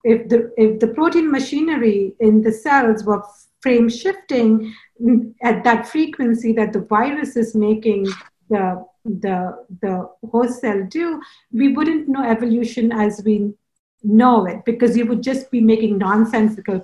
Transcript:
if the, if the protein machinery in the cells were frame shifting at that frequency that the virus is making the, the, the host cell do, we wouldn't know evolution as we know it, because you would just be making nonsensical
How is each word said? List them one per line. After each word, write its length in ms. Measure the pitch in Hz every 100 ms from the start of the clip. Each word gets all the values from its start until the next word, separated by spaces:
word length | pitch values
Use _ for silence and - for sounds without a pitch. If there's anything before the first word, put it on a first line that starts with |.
| 233
if 240 | 233 233
the, 240 | 233 226 -
if 240 | 220 220
the 80 | 226
protein 420 | 277 330 339 320
machinery 840 | 269 - 294 320 285 233 202 196 -
in 200 | 220 214
the 120 | 220
cells 500 | 220 311 277 233 208
were 180 | 190 202 - _ _ _
frame 300 | 262 240 233
shifting 840 | 233 370 392 - 262 220 220 - - _ _ 233 254 - -
at 220 | - - 240
that 200 | 233 -
frequency 680 | 311 320 - 240 226 226
that 180 | 226 208
the 80 | 208
virus 560 | - 208 269 294 262 240
is 200 | 226 220
making 500 | 208 214 226 202 196 190 - _ _
the, 360 | 208 185 180 - _
the, 600 | 233 185 196 180 180 - - 180
the 280 | 196 185 185 _ 226
host 300 | 226 240 247
cell 200 | 240 196 190
do, 340 | 311 339 311 - _ _
we 220 | 226 277
wouldn't 340 | 294 302 311 294
know 160 | 269
evolution 680 | 233 226 240 233 226 - 226
as 280 | 226 208 208 208
we 280 | 208 208 208 _ _ _ _
know 440 | 208 220 247 226 180
it, 180 | 165
because 320 | - 233 240 226
you 100 | 226
would 160 | 233
just 300 | 269 269 -
be 80 | 240
making 380 | 220 220 220 196
nonsensical 840 | 190 214 226 226 214 214 - 190